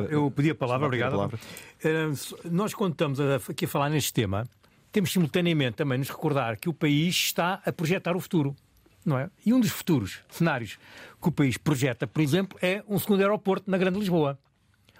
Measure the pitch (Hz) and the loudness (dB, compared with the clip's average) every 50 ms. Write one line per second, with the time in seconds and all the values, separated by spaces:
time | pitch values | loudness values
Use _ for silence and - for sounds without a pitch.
0 | 101 - 151 151 147 143 - - 143 160 151 - 139 120 123 131 143 147 123 120 | -2 0 0 0 0 0 0 0 0 0 0 0 -2 -2 0 0 0 0 0 0
1 | 120 127 139 101 101 101 - 107 - - - - - - - _ - 160 156 160 | 0 0 0 0 -2 -2 -4 -8 -10 -14 -16 -18 -18 -20 -14 _ -2 0 0 0
2 | 156 156 147 127 - - - - - 170 170 170 214 208 - - 208 185 - - | 0 -2 -4 -6 -8 -12 -14 -12 -8 -4 -2 -2 -2 -2 -2 -2 -2 -2 0 0
3 | 165 147 139 127 147 135 139 131 - - - - - 147 - 156 143 143 151 151 | -2 -2 0 0 0 2 0 0 -2 -6 -6 -6 -6 -2 0 0 0 2 2 0
4 | - - - - 113 95 98 98 117 131 - _ _ _ _ _ _ _ - 214 | 0 0 0 0 0 0 0 -2 -4 -6 -10 _ _ _ _ _ _ _ -2 0
5 | 190 143 - 190 175 139 - 185 175 175 170 151 139 123 107 - 156 143 127 127 | 0 2 2 2 0 2 2 2 2 2 2 2 2 0 0 -2 -2 0 0 -2
6 | 139 - - - - 156 143 139 127 113 113 - - 175 156 - - 151 147 147 | -2 -4 -6 -4 -2 0 0 0 0 0 -4 -4 -4 -6 -4 0 0 2 2 4
7 | 160 180 170 - - - - - 170 175 190 - - - - - 170 147 180 190 | 2 2 0 0 -2 0 0 0 0 0 -2 -2 -4 -4 -4 -2 -2 0 0 0
8 | - 170 180 185 143 - - 170 143 139 139 - _ _ _ _ _ _ _ _ | 0 -2 -2 -2 -4 0 0 0 2 0 -2 -6 _ _ _ _ _ _ _ _
9 | _ 185 143 127 135 - - _ _ 202 240 262 233 180 - - - - 170 131 | _ -2 0 0 -2 -4 -10 _ _ 4 4 4 4 2 0 -2 0 0 2 2
10 | 104 90 - - - _ - - 165 165 147 127 117 104 - - - - - - | 0 -2 -6 -12 -16 _ -4 0 0 0 0 0 -4 -8 -12 -16 -20 -20 -20 -20
11 | - - - - - 180 147 - 147 135 117 - - - 151 127 127 135 123 - | -20 -20 -18 -4 -2 -2 2 4 2 2 2 0 0 0 0 2 0 0 0 -2
12 | - 117 - 156 160 143 135 180 196 190 - - - 180 185 208 196 - 208 180 | -4 -4 0 0 2 2 2 2 0 -2 -4 -2 -2 -2 -2 -2 -4 -4 -4 -2
13 | - - 208 190 196 196 208 208 - - 190 190 - - 185 190 180 185 180 202 | 0 2 2 4 4 4 2 0 0 0 0 0 0 0 0 2 2 2 0 0
14 | 214 190 175 170 151 139 139 - _ _ _ _ _ _ _ _ _ _ _ - | 0 2 2 2 2 2 0 -4 _ _ _ _ _ _ _ _ _ _ _ -14